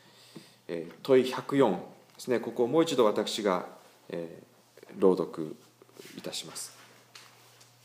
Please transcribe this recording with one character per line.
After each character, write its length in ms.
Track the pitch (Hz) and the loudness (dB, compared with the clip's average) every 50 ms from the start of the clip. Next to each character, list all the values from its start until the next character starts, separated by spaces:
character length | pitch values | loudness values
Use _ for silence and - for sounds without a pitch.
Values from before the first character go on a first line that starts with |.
| _ _ _ - - - - - - - - _ _ - | _ _ _ -20 -20 -20 -20 -20 -20 -20 -20 _ _ -10
え 180 | 85 82 80 85 | -8 -8 -8 -10
ー、 60 | - - | -14 -8
問 180 | - 139 135 131 | 2 4 6 6
い 120 | 123 131 | 6 4
百 240 | - 139 131 - 143 | -2 -6 -6 0 2
四 160 | 139 131 107 | 4 4 4
で 60 | 90 90 - - - - - _ _ - | 2 0 -6 -12 -18 -20 -20 _ _ -10
す 100 | - 127 | -4 -2
ね。 120 | 123 110 | -2 -2
こ 120 | - 120 | -2 -4
こ 120 | 110 - 120 | -2 0 0
を 40 | 120 | 2
も 100 | 143 165 | 2 2
う 40 | 165 | 2
一 100 | 160 139 | 2 4
度 100 | 120 117 | 4 4
私 380 | 107 101 110 101 - - - | 4 4 0 -2 -2 -4 -2
が、 240 | 104 101 90 90 - - - - - - _ _ _ - | 0 0 0 0 -2 -8 -14 -20 -20 -20 _ _ _ -12
え 320 | 82 85 82 82 82 82 - - _ _ _ _ _ - - - 98 | -10 -10 -10 -10 -14 -18 -20 -20 _ _ _ _ _ -20 -20 -18 -2
ー、 40 | 98 | 2
朗 160 | 101 95 90 | 4 4 4
読 400 | 85 80 78 - 85 80 76 - - - - _ _ - - - - - - - | 2 0 -4 -6 -8 -8 -10 -10 -14 -20 -20 _ _ -20 -20 -20 -20 -20 -20 -18
い 40 | 87 | -16
た 120 | - 90 | -14 -12
し 140 | - - 82 | -10 -10 -12
ま 80 | 80 - | -12 -14
す。 200 | - - - - - - - - - _ _ - - - - - _ _ - _ _ - _ _ _ | -14 -14 -14 -16 -20 -20 -20 -20 -20 _ _ -20 -20 -20 -20 -20 _ _ -20 _ _ -20 _ _ _